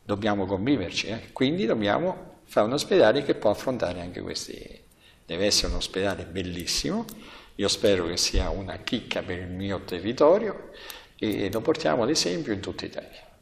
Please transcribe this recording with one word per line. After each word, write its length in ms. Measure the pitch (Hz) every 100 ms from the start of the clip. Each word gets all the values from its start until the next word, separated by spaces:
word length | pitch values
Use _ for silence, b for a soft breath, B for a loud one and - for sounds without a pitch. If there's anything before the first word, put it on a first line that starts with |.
dobbiamo 440 | - 101 107 101 92
conviverci, 600 | 95 113 139 85 - -
eh? 140 | 92 -
Quindi 320 | - 131 175 220
dobbiamo 720 | 131 101 117 180 - - - -
fare 220 | - 107
un 60 |
ospedale 500 | 143 - 190 110 131
che 120 | 143 -
può 140 | 110
affrontare 500 | 101 - 120 87 90
anche 220 | 87 -
questi. 600 | 50 - - - - - - b b b -
Deve 200 | 85 101
essere 220 | - 87
un 120 | 87
ospedale 440 | - 92 98 87
bellissimo, 800 | 82 87 90 85 85 - - 208 220 B B B B -
io 120 | 98
spero 380 | - 110 95 85
che 100 | 87
sia 340 | - - 90
una 280 | 95 95 -
chicca 440 | - 120 - 98
per 160 | 90 90
il 100 | 90
mio 340 | 90 98 92
territorio 880 | - 90 98 127 151 196 220 - - B B B B -
e 300 | 110 101 98
lo 80 | 110
portiamo 440 | - - 156 147
ad 60 | 113
esempio 440 | 160 87 90 143
in 80 | 101
tutta 240 | - - 90
Italia. 420 | - - - - -